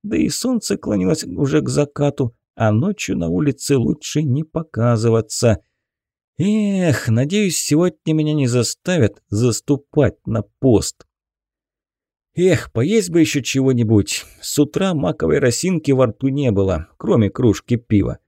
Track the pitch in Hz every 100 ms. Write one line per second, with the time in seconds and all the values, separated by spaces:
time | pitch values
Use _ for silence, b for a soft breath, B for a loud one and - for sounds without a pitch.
0 | 208 214 - - 254 247 - 196 - 104
1 | 92 156 - - 139 151 127 139 147 -
2 | 143 139 127 _ _ - 113 107 175 202
3 | - 98 85 90 147 135 - 139 113 -
4 | - 151 156 131 160 147 - - 120 113
5 | 117 113 110 - 120 107 _ _ _ _
6 | _ _ _ - 185 214 208 196 175 117
7 | - 113 139 202 202 - - 147 180 -
8 | - 156 151 151 131 123 113 - - 180
9 | 107 - _ 101 123 110 - 139 _ -
10 | 123 - - 113 - _ 135 104 - -
11 | - _ _ _ _ _ _ _ _ _
12 | _ _ _ - 185 151 - 113 139 220
13 | 180 170 160 147 120 135 131 123 113 110
14 | 95 - - _ - - 147 - 190 160
15 | 165 - 160 151 135 117 180 175 143 131
16 | 127 - 135 139 135 98 95 82 82 _
17 | - 170 104 - 120 95 - 120 _ 107
18 | 76 -